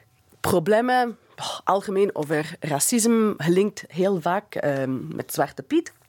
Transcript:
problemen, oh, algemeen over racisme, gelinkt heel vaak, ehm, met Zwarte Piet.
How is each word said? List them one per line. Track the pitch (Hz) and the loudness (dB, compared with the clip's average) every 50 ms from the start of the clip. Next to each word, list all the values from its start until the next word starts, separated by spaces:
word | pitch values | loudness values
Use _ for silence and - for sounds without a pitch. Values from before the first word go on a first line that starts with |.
| _ _ _ _ _ _ _ _ | _ _ _ _ _ _ _ _
problemen, | - - - 180 165 180 214 214 240 247 254 254 247 240 208 - _ _ _ | 0 2 2 2 2 2 2 2 2 2 2 2 0 0 -4 -10 _ _ _
oh, | - - - - - - | -12 -10 -10 -10 -6 -2
algemeen | - 180 202 196 - 196 190 202 196 - | 0 0 0 0 -2 0 2 2 2 0
over | - 151 143 160 151 151 156 165 - | -4 -4 -2 -2 -2 -2 -4 -8 -8
racisme, | - 151 147 139 - - - 240 202 233 233 226 220 214 - | -6 -4 -2 0 0 2 2 2 4 4 4 4 2 2 0
gelinkt | - 143 165 175 185 202 214 202 - - - | -2 0 2 4 4 2 2 -2 -8 -18 -14
heel | - 160 180 196 202 180 | -4 0 0 2 2 0
vaak, | 151 175 175 202 208 _ - | 0 0 -2 -2 -4 _ -8
ehm, | - - 143 139 135 135 131 131 127 - 156 165 | -4 -2 -2 -2 -2 -2 -2 -4 -6 -6 -8 -8
met | - 135 - - | -10 -8 -8 -2
Zwarte | - 143 143 - - 135 | -2 -2 -2 -2 -12 -8
Piet. | - 285 330 330 - - _ _ | -2 -2 -2 -2 -2 -12 _ _